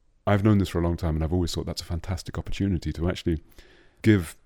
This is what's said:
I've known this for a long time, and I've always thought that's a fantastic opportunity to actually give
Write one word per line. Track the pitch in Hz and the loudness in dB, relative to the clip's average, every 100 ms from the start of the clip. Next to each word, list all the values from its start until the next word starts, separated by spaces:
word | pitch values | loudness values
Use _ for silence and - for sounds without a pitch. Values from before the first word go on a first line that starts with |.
| _ _ - | _ _ 0
I've | 104 | 4
known | 107 101 | 6 4
this | 90 | 2
for | 85 | 0
a | |
long | 85 85 | 0 0
time, | 82 78 | -2 -2
and | |
I've | 78 | 0
always | 90 85 | 0 -2
thought | - 82 | -4 -6
that's | - | -8
a | |
fantastic | - 80 - 90 - - | -6 -8 -6 -8 -8 -10
opportunity | - - 98 87 - | -6 -2 0 0 -2
to | 76 85 | -2 -2
actually | 82 - 78 - - - - _ _ | -2 -2 -4 -6 -20 -20 -20 _ _
give | 113 104 82 - | 4 4 4 -10